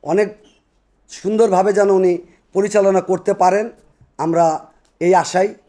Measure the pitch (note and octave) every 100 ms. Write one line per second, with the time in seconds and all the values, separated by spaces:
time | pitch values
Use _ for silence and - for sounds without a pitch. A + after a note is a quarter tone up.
0 | C#3+ F#3 G3 - _ _ _ _ _ _
1 | _ - F#3+ G#3+ A3+ F#3 G3 G3+ G3+ F#3+
2 | F#3 E3+ - _ _ F#3+ G3+ G#3 G3 F#3+
3 | F#3 F#3 - G3 F3+ G3 A#3 - _ _
4 | _ - D#3+ E3 E3 D#3 - _ _ _
5 | E3+ F#3 D#3 F3+ G3+ G#3+